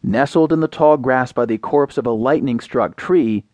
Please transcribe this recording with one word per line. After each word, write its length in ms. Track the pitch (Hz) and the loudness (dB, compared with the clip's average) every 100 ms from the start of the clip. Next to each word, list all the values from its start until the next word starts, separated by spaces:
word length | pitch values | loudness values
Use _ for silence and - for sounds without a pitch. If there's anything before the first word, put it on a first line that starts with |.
nestled 500 | - 113 143 165 156 | 0 0 2 2 2
in 80 | 165 | 2
the 80 | 156 | -2
tall 300 | - 151 151 | 2 4 4
grass 340 | 127 127 123 | 2 0 -2
by 140 | - 117 | -2 -2
the 100 | 113 | -2
corpse 400 | - 147 139 - | 0 0 0 -2
of 100 | 120 | -4
a 40 | |
lightning-struck 840 | 113 120 156 135 117 - 127 90 - | -2 0 0 0 -4 -4 -4 -4 -6
tree 480 | - 180 117 107 - | 0 0 2 -2 -6